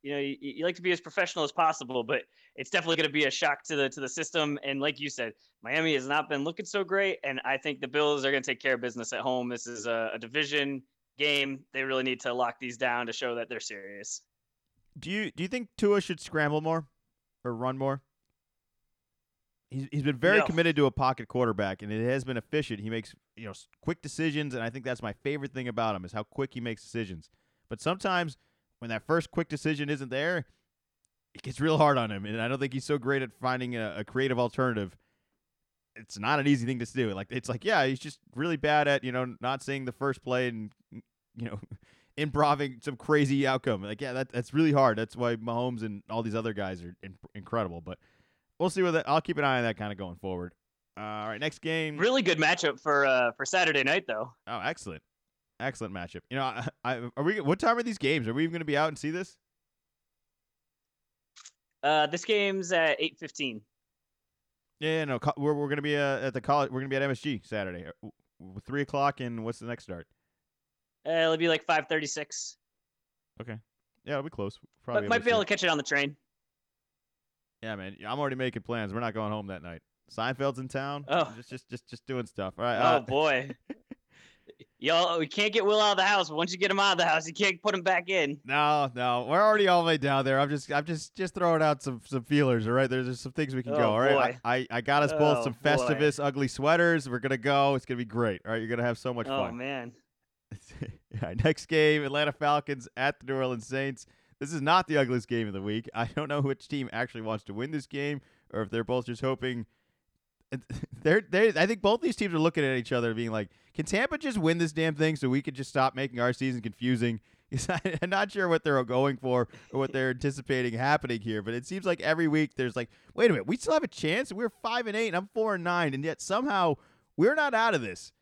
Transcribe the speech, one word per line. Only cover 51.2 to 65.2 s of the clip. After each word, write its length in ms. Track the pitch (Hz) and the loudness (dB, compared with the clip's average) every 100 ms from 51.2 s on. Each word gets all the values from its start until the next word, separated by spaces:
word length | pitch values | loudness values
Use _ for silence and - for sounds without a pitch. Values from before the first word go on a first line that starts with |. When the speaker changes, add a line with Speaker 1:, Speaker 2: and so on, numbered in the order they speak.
| 107 | -6
Speaker 2:
right, 100 | 107 | -4
next 200 | 151 - | -6 -6
game. 380 | 156 160 160 147 | -4 -2 -2 0
Speaker 1:
Really 240 | 208 262 | 2 2
good 160 | 185 160 | 2 4
matchup 420 | 156 175 160 127 | 4 4 0 0
for, 240 | 156 143 139 | 2 4 6
uh, 260 | 127 123 - | 6 4 0
for 80 | 135 | -2
Saturday 380 | 185 165 143 | 2 4 4
night, 200 | 135 170 - | 2 2 0
though. 260 | 110 120 _ - | -4 -4 _ -10
Speaker 2:
Oh, 120 | 113 | -6
excellent. 420 | 101 165 - 80 _ _ _ _ _ _ | -6 -6 -10 -14 _ _ _ _ _ _
Excellent 320 | 131 - 110 | -6 -6 -8
matchup. 280 | 95 87 87 _ | -8 -10 -12 _
You 80 | 131 | -4
know, 60 | |
I, 240 | 135 110 123 _ | -2 -4 -8 _
I, 260 | 123 127 120 - | -4 -4 -6 -4
are 80 | |
we, 160 | 151 214 | -2 0
what 200 | 143 180 | 0 2
time 180 | - 240 | 2 2
are 60 | |
these 140 | 233 208 | 0 -2
games? 300 | 135 156 110 | 0 0 0
Are 60 | |
we 100 | 120 | -2
even 80 | 165 | -2
gonna 140 | 170 156 | -2 -2
be 120 | 143 | 0
out 120 | 156 | 0
and 100 | 147 | -2
see 120 | 151 | -6
this? 260 | 170 185 _ _ _ _ _ _ _ _ _ _ _ _ _ _ _ _ _ _ _ _ - - _ _ _ | -6 -8 _ _ _ _ _ _ _ _ _ _ _ _ _ _ _ _ _ _ _ _ -20 -20 _ _ _
Speaker 1:
Uh, 240 | 139 151 151 | 2 4 2
this 180 | 170 - | -2 2
game's 460 | 214 202 190 175 | 2 2 0 0
at 240 | 180 165 147 | 4 4 2
eight 180 | 165 - | -2 -4
fifteen. 440 | 156 - 139 107 _ _ _ _ _ _ _ _ _ _ _ _ | -14 -6 -6 -6 _ _ _ _ _ _ _ _ _ _ _ _
Speaker 2:
Yeah, 100 | 151 | -2
yeah, 160 | 160 151 | -2 -2
no, 140 | |
co-, 140 | 123 | 0